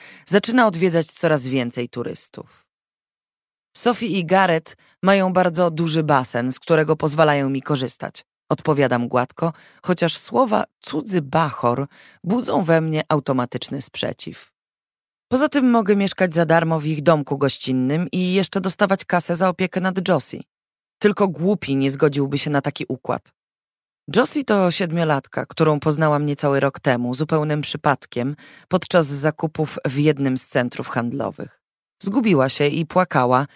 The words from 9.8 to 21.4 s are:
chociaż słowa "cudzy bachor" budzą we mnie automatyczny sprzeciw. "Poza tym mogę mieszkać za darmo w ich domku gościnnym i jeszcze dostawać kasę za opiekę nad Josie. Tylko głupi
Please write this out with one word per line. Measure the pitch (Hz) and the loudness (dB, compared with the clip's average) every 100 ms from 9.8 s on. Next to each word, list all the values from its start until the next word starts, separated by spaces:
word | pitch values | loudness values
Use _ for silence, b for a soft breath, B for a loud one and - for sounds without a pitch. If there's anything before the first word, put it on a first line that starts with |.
chociaż | - 175 170 - | -4 0 0 -2
słowa | - 233 254 208 - _ | -2 0 2 2 -2 _
"cudzy | - 302 240 185 | -8 -6 -2 -4
bachor" | 139 156 156 - 120 120 143 b b b | -2 0 0 0 -2 0 -4 b b b
budzą | 170 240 - - | -4 -2 0 -2
we | 165 165 | 2 2
mnie | 160 156 - | 2 -4 0
automatyczny | 151 135 131 123 165 - 139 | -2 0 -2 -2 -6 -8 -8
sprzeciw. | - - 117 - - - - _ _ _ _ _ _ _ _ | -8 -6 -6 -6 -12 -14 -20 _ _ _ _ _ _ _ _
"Poza | 254 294 | 0 2
tym | 285 262 | 2 4
mogę | 233 208 202 | 2 2 2
mieszkać | 196 - 185 | 2 0 0
za | 156 165 | 2 4
darmo | 165 165 160 | 4 4 -2
w | 151 | -2
ich | 151 | 0
domku | 147 160 139 143 | 4 2 2 -2
gościnnym | 139 - - 131 127 156 180 | -2 -2 -2 0 0 -2 -2
i | - 180 | -2 0
jeszcze | 190 180 196 | 0 0 -2
dostawać | 185 - 202 196 | -4 0 0 0
kasę | - 180 - | 0 -2 -2
za | 175 185 | 0 0
opiekę | 175 185 190 | 0 -4 -2
nad | 185 185 185 | -2 -2 0
Josie. | 165 - - - _ _ _ _ _ | 0 0 -10 -16 _ _ _ _ _
Tylko | 208 202 196 | 0 2 0
głupi | 151 | 0